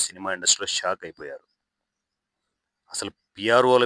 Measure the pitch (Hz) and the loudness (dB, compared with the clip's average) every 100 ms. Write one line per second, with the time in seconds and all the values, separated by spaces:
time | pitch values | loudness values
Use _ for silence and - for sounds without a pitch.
0 | - 92 95 92 90 - 98 - 90 95 | -4 -6 -6 -4 -2 -2 -2 -4 -4 -6
1 | 82 - 71 67 _ _ _ _ _ _ | -10 -16 -16 -16 _ _ _ _ _ _
2 | _ _ _ _ _ _ _ _ _ - | _ _ _ _ _ _ _ _ _ -10
3 | 101 _ _ - 107 123 127 123 | -10 _ _ -6 2 4 6 4